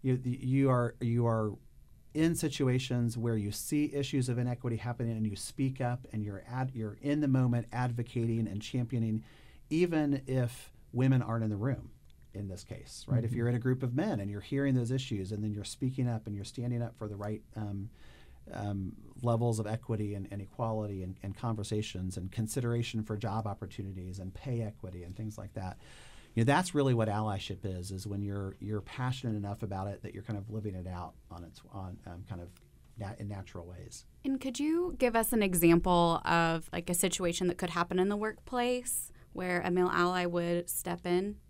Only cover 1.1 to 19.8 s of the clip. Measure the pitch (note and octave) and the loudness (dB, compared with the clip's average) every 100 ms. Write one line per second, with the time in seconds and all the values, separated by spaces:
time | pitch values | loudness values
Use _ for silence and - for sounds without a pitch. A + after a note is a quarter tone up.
1.1 | A#2 A#2 A2+ G#2+ - - - - - - | 4 4 4 2 -2 -14 -20 -20 -20 -8
2.1 | D3+ E3 E3 D#3 C3+ C3 B2+ C3 B2 A#2+ | 2 4 4 0 2 2 2 2 0 2
3.1 | A#2 A#2 A2+ G2+ G#2+ - D3 D3 C#3+ C3+ | 2 0 2 0 -4 -2 0 2 0 0
4.1 | C#3 B2+ A#2+ B2 A#2+ B2 A2+ B2 A#2 A#2 | 0 2 0 0 -2 -2 -2 -4 -2 -2
5.1 | A2+ A2 G2+ - - C3+ C3 B2 B2 - | 0 0 -2 -8 -2 -2 0 -2 -2 -4
6.1 | A2 G#2 G2 - B2+ C3 B2 G#2+ - C#3+ | -6 -4 -6 -6 -4 -4 -2 -6 -4 0
7.1 | D3 D3 C3 B2+ A#2+ A2 A#2+ B2+ A#2+ A#2 | 2 6 6 6 4 0 0 0 0 -2
8.1 | B2 A#2 A2+ A2 G2 - B2+ A#2+ A#2+ A2+ | 0 2 2 0 -2 -2 -2 0 2 2
9.1 | A2 - - - - - D#3 F3+ D#3+ D3 | 0 -4 -20 -20 -20 -2 2 4 4 4
10.1 | C#3 C3 C3 A#2+ - - - - A#2+ C3 | 2 2 0 0 -2 -18 -20 -6 4 6
11.1 | C3 G#2+ A2+ A2 G2+ B2 C3+ - - - | 6 4 0 0 0 0 -2 -6 -18 -20
12.1 | - - G2 G2+ F#2 - A#2 - - - | -20 -14 -8 -8 -8 -10 -14 -12 -14 2
13.1 | B2 A#2 A#2+ A#2+ A#2+ B2+ B2+ B2+ B2+ G#3 | 2 4 2 2 2 2 0 0 0 2
14.1 | C3 G2+ G2+ - C#3 C#3 B2+ A#2 C3 C3 | 0 -2 -6 -4 0 4 4 2 -2 -2
15.1 | G#2 F#2+ G#2 G#2+ G#2 G2+ - B2+ C3 B2 | -4 -2 -2 -2 -4 -6 -4 -2 0 0
16.1 | A2+ A2 G2+ G2 - A#2+ A#2+ A#2 - G#2+ | 0 -4 -6 -6 -6 -2 -2 -4 -6 -8
17.1 | G2+ G#2 G#2+ - - G#2 G2+ G2+ - - | -4 -4 -4 -6 -6 -4 -4 -6 -12 -20
18.1 | - - - - - G#2 G2 F#2+ - A#2 | -20 -20 -20 -12 -6 -4 -2 -4 -8 -16
19.1 | - A#2+ A2+ A#2+ A2 G#2 A2 | -4 0 2 2 0 -2 -4